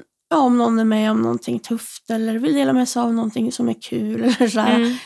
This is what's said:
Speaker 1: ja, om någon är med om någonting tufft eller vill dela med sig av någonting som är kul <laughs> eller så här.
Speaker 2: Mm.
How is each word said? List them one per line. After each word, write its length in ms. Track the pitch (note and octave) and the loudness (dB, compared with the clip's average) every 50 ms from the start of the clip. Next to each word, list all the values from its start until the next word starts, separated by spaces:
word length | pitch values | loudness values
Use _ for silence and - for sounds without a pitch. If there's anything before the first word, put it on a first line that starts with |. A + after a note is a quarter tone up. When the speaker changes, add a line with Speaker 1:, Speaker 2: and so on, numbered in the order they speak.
| - _ _ _ _ _ | -20 _ _ _ _ _
Speaker 1:
ja, 60 | E4 D#4 | 2 2
om 200 | C4+ B3 A#3+ A#3+ | 4 4 4 4
någon 200 | A#3 A#3 A3+ A3+ | 2 2 2 2
är 60 | A3+ | 2
med 260 | A3 G#3+ G#3+ G#3+ G#3+ | 2 2 2 2 2
om 120 | A3 A3 | 0 0
någonting 360 | A3+ A#3 B3 A#3 - A#3+ A#3+ A3 | 0 -2 -2 -4 -4 -4 -6 -6
tufft 520 | - - A#3 A#3 - - - - - - | -4 -6 -6 -6 -6 -12 -14 -16 -8 -6
eller 280 | A3+ A3 A3 A3+ A3 A3+ | -4 -4 -2 -2 -2 -2
vill 160 | C4 D#4+ C#4+ | -2 0 0
dela 180 | C#4+ C4+ C4+ | 2 2 2
med 160 | C4 B3+ B3 B3+ | 2 2 0 0
sig 140 | - A#3+ | 0 -2
av 120 | A#3+ A#3 A#3 | 0 0 0
någonting 380 | A3+ A3+ G#3+ - A#3+ A3 B3 | 0 -2 -2 -2 -2 -2 -2
som 160 | - - A#3+ A#3 | -2 -2 -2 -2
är 140 | A3 A3 | -2 -4
kul 400 | - - A#3+ A#3 G#3+ G#3+ A3 A3+ A3+ | -6 -6 -6 -4 -4 -4 -2 0 2
<laughs> 140 | B3+ A#3+ - | 0 2 2
eller 100 | B3 A3 | 2 2
så 120 | - G#3+ | 2 2
här. 140 | G#3+ G#3+ A3 | 2 4 4
Speaker 2:
Mm. 180 | A#3+ A#3 A#3+ B3 B3 - | 4 2 0 -2 -4 -10